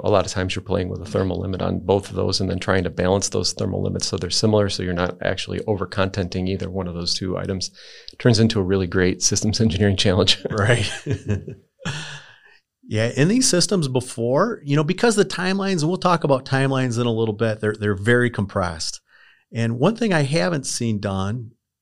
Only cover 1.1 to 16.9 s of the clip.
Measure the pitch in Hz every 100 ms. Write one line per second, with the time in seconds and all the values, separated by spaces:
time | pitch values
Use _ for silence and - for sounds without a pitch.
1.1 | 98 95 87 95 95 92 92 90 98 98
2.1 | 98 95 95 92 92 - 95 87 78 90
3.1 | 98 - 101 92 - 101 95 98 92 -
4.1 | 98 90 - 110 107 101 - 92 87 90
5.1 | - - 95 - 92 98 98 92 - 95
6.1 | 98 90 92 92 95 90 92 90 85 87
7.1 | - 92 92 92 95 - - - - -
8.1 | - 127 107 113 107 92 98 90 95 92
9.1 | 95 - 101 107 - 113 92 101 98 107
10.1 | 92 92 - - 107 104 120 104 - -
11.1 | 127 - 98 - - _ _ - 151 -
12.1 | - - - - - _ _ 254 107 117
13.1 | 127 156 247 247 180 170 196 143 127 -
14.1 | - 117 139 214 220 143 143 156 180 240
15.1 | 202 196 - 185 196 196 185 151 185 180
16.1 | 170 147 135 - 135 135 131 127